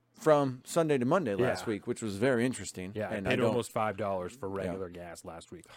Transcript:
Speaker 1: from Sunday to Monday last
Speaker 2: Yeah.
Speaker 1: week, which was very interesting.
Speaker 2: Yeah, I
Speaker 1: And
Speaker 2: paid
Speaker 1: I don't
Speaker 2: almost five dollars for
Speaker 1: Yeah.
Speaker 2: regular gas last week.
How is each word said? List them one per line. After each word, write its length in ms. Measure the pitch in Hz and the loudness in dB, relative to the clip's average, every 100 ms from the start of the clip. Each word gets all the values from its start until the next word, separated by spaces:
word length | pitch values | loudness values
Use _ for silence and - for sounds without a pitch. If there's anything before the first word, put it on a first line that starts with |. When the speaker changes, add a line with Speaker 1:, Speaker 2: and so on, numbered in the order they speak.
| _ _ | _ _
Speaker 1:
from 420 | 156 147 139 127 | 4 6 4 -2
Sunday 340 | - 170 160 139 | -2 0 2 2
to 80 | 120 | 4
Monday 300 | 180 135 101 | 2 2 2
last 280 | 123 - | 2 0
Speaker 2:
Yeah. 60 | - | -2
Speaker 1:
week, 140 | 101 - | -4 -4
which 140 | 120 | -4
was 140 | 110 98 | -4 0
very 280 | 127 123 123 | 2 4 2
interesting. 480 | 120 95 - 92 107 | -2 -8 -8 -8 -6
Speaker 2:
Yeah, 140 | 101 | -4
I 60 | 107 | -2
Speaker 1:
And 100 | 95 | 0
Speaker 2:
paid 80 | |
Speaker 1:
I 20 | 127 | 2
don't 120 | 117 | 2
Speaker 2:
almost 240 | 110 110 | 2 -2
five 260 | 120 107 101 | -2 -2 0
dollars 360 | 104 95 90 - | -2 -2 -4 -8
for 120 | 98 | -6
Speaker 1:
Yeah. 180 | 98 92 | -4 -4
Speaker 2:
regular 220 | 90 92 | -4 -8
gas 360 | 87 87 82 92 | -10 -14 -14 -14
last 260 | 85 - | -16 -16
week. 140 | 87 - | -18 -18